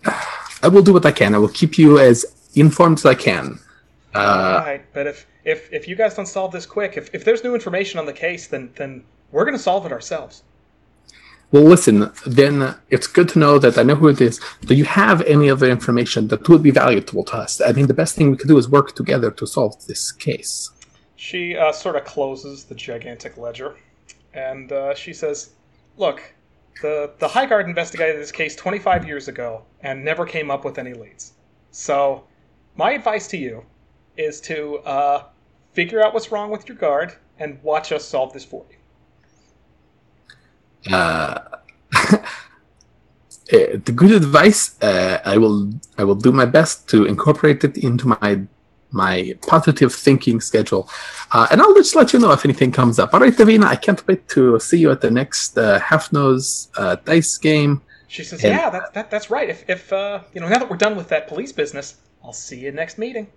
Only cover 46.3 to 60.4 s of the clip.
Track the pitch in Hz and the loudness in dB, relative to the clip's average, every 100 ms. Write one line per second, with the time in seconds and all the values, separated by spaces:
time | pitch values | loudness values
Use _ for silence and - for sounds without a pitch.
46.3 | 135 123 143 160 - - 113 101 101 - | 2 2 2 0 -4 0 2 2 0 0
47.3 | 147 151 143 143 - 131 120 123 110 104 | 2 2 2 -2 -2 -4 -2 -2 -2 0
48.3 | 101 98 _ _ _ _ 98 95 92 92 | -2 -6 _ _ _ _ -4 -2 -2 -6
49.3 | - - 165 156 143 127 - - 135 - | -10 0 0 2 0 0 2 0 2 0
50.3 | 113 - 110 107 101 - - - - - | -4 -2 -2 -2 -4 -6 -14 -16 -18 -2
51.3 | - - 202 403 403 320 339 262 254 226 | 2 4 4 6 6 6 4 4 4 4
52.3 | 139 147 131 131 - 123 113 92 - 262 | 4 2 0 0 2 0 2 2 4 4
53.3 | 240 220 220 202 - - 190 - 190 _ | 6 6 6 4 0 -2 -2 0 -4 _
54.3 | - 127 117 - 175 156 131 123 117 139 | 2 4 2 0 2 2 2 0 -2 -4
55.3 | - - - 110 98 - 156 - 147 139 | -8 -6 -2 0 0 2 -2 0 0 2
56.3 | 131 135 - - - 98 87 - 165 - | 0 -2 -10 -10 -6 -4 -4 0 0 0
57.3 | - 160 151 147 143 _ _ _ - - | -2 0 0 0 -2 _ _ _ -20 -18
58.3 | 175 208 277 320 180 - - 220 214 - | -2 0 0 -2 -6 -12 -14 -8 -10 -6
59.3 | 247 285 175 - 180 - 190 202 202 _ | -6 -6 -8 -10 -10 -6 -8 -8 -12 _
60.3 | 180 | -14